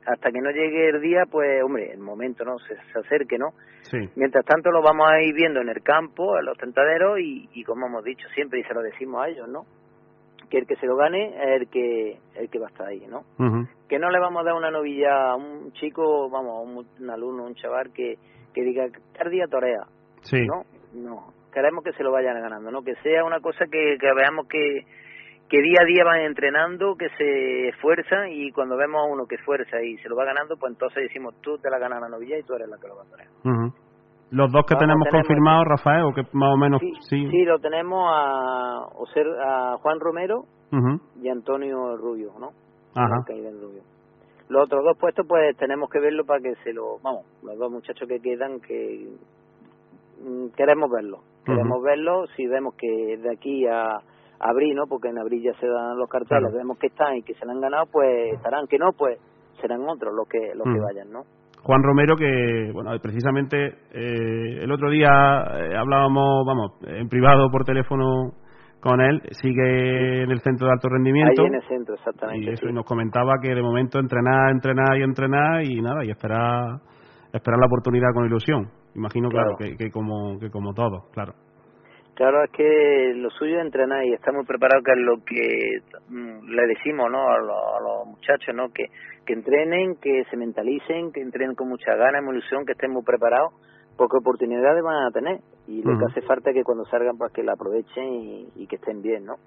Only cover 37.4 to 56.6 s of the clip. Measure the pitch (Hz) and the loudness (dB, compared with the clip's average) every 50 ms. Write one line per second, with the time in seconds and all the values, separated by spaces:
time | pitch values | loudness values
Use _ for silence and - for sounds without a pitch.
37.4 | 180 170 165 156 - 156 156 165 170 180 185 190 185 175 165 151 147 139 135 131 | 4 4 2 2 0 -2 -4 -2 -4 -2 -2 0 2 2 2 2 2 0 0 -2
38.4 | 131 127 127 127 123 123 123 120 123 - - - 120 - - 151 151 156 165 113 | -2 -2 -2 -4 -4 -6 -6 -8 -10 -12 -12 -12 -12 -4 0 0 0 0 0 -4
39.4 | 135 135 135 131 127 127 123 117 - 151 156 160 156 170 165 170 180 185 214 247 | -2 -2 0 0 -2 -2 -4 -2 -2 -2 -2 -2 -2 -4 -4 -4 -4 -4 -4 -6
40.4 | - _ _ _ _ _ - 139 123 123 143 170 - _ _ - 123 127 127 123 | -6 _ _ _ _ _ 0 2 2 2 0 -2 -6 _ _ -10 -6 -6 -6 -6
41.4 | 110 - 135 139 139 139 135 131 127 123 120 113 110 120 117 113 107 104 98 107 | -4 -4 -4 -4 -4 -6 -6 -6 -6 -6 -8 -8 -8 -8 -8 -8 -10 -12 -14 -16
42.4 | 120 143 151 _ _ _ _ _ _ _ _ 123 123 113 110 123 127 - 113 110 | -18 -18 -18 _ _ _ _ _ _ _ _ 0 0 0 0 -2 -6 -8 -12 -12
43.4 | 107 110 107 104 104 101 98 98 95 _ _ _ _ _ _ _ _ _ _ _ | -12 -14 -14 -16 -18 -18 -20 -20 -20 _ _ _ _ _ _ _ _ _ _ _
44.4 | _ _ 127 135 143 143 147 139 139 165 165 _ - 175 - - 180 151 170 165 | _ _ 2 2 4 4 2 0 2 2 2 _ 0 -2 0 0 -2 2 2 4
45.4 | 156 151 127 - 139 131 139 143 147 135 - 147 143 147 151 151 151 139 147 139 | 4 2 2 0 -2 -4 -2 -4 -6 -2 -2 0 0 2 0 0 0 0 0 -2
46.4 | 127 131 120 - - 120 113 117 110 113 110 107 _ 131 127 101 90 _ _ _ | 0 -4 -8 -6 -8 -10 -10 -8 -8 -10 -10 -8 _ -8 -8 -8 -10 _ _ _
47.4 | - 107 107 107 120 123 120 120 113 - 120 - 127 120 127 120 117 123 123 120 | -18 -16 -10 -8 -6 -6 -6 -10 -12 -12 -12 -12 -8 -6 -6 -6 -4 -4 -4 -4
48.4 | 131 135 135 123 - - 117 117 113 110 107 104 107 107 110 - - _ _ _ | -6 -8 -8 -12 -12 -10 -10 -8 -8 -8 -10 -12 -14 -16 -18 -20 -20 _ _ _
49.4 | _ _ _ _ - - _ _ _ _ - - _ _ _ - - 135 127 127 | _ _ _ _ -20 -20 _ _ _ _ -20 -20 _ _ _ -18 -12 -10 -8 -8
50.4 | 127 120 113 - 139 143 147 151 156 135 120 117 107 104 95 - _ _ _ _ | -8 -8 -2 0 4 4 4 4 4 -2 -2 -2 -4 -6 -12 -14 _ _ _ _
51.4 | _ - 131 117 107 117 123 127 123 139 143 147 156 170 175 185 185 - - - | _ 0 0 2 2 0 -2 0 2 0 0 0 0 -2 0 -2 -2 -6 -8 -6
52.4 | 131 120 127 135 135 131 - _ - 117 110 110 113 110 113 110 113 120 117 107 | -4 -2 -2 -2 -2 -4 -8 _ -6 -4 -4 -2 -4 -4 -6 -6 -6 -6 -6 -6
53.4 | - 143 139 135 131 120 113 113 113 113 110 104 - _ _ _ _ _ _ _ | -6 -6 -4 0 0 0 0 0 -2 -2 -4 -6 -8 _ _ _ _ _ _ _
54.4 | - 113 117 127 147 151 139 139 147 139 139 123 113 120 117 120 110 113 120 117 | -2 0 2 2 2 2 0 -2 -4 -4 -4 -6 -6 -6 -6 -6 -6 -4 -4 -2
55.4 | 117 123 113 - - 123 120 120 117 120 120 123 127 - - 127 120 110 143 143 | -2 -2 -4 -2 -2 -2 -2 -2 -2 -4 -4 -6 -6 -4 -4 -6 -2 0 0 2
56.4 | - 117 107 120 | 2 0 -4 -4